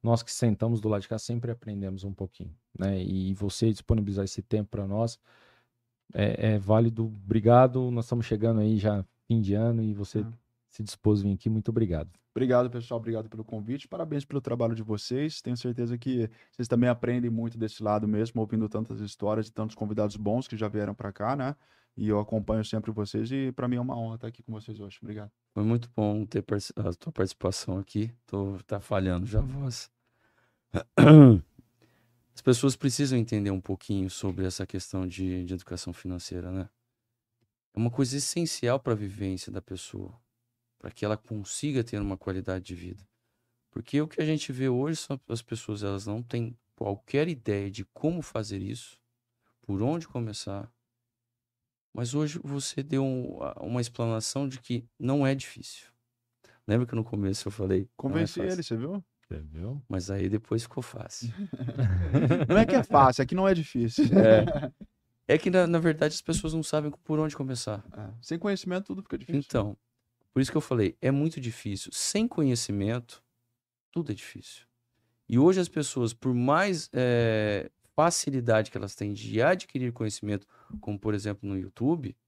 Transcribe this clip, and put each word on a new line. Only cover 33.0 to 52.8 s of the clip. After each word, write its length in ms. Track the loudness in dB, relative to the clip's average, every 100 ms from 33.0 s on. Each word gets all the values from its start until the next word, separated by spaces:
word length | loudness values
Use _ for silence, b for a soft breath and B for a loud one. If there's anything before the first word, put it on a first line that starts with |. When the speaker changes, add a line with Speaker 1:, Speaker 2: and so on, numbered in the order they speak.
| 0 0
Speaker 3:
entender 320 | 0 -2 -2
um 80 | -4
pouquinho 480 | -4 -10 -4 -4 -4
sobre 360 | -4 -6 -4 -4
essa 200 | -6 -8
questão 420 | -8 -8 -6 -6
de, 360 | -6 -4 -4
de 100 | -6
educação 380 | -8 -8 -12 -10
financeira, 600 | -10 -10 -10 -8 -10 -8
né? 180 | -8 -8 _ _ _ _ _ _ _ _ _ _ -2
É 40 |
uma 100 | -2
coisa 280 | 0 -2 -2
essencial 600 | -4 -4 -4 -2 -2 -2
pra 140 | 0
vivência 580 | -4 -4 -6 -6 -6 -8
da 100 | -12
pessoa, 520 | -10 -14 -12 -12 -12 -16 _ _ _ _ _ _
pra 120 | -16
que 120 | -8
ela 140 | -4 -4
consiga 680 | _ -10 -8 -6 -4 -2
ter 160 | -4 -4
uma 180 | -4 -4
qualidade 460 | -6 -6 -4 -6 -8
de 100 | -12
vida. 280 | -12 -14 -18 _ _ _ _ _ _
Porque 280 | -12 -4 -2
o 60 | -2
que 140 | -2
a 40 | 0
gente 260 | 0 -2
vê 180 | -2 0
hoje 280 | 0 0 -4
são 220 | -6 -10 _
as 140 | -10
pessoas, 420 | -8 -10 -6 -6
elas 220 | -4 -4 -6
não 160 | -8
têm 340 | -6 -6 -6 -8 _ _
qualquer 520 | -4 -4 _ -2 -2
ideia 420 | -4 -2 -2 -2
de 120 | -8 -14
como 360 | -4 -4 -4
fazer 400 | -6 -8 -6 -6
isso, 380 | -8 -10 -14 -20 _ _ _ _ _ _
por 200 | -6 -2
onde 260 | -2 -2 -6
começar. 640 | -8 -8 -8 -10 -10 -12 _ _ _ _ _ _ _ _ _ _ _ _
Mas 200 | -6 -4
hoje 260 | -2 -2 -4
você 400 | -6 -6 -6 -8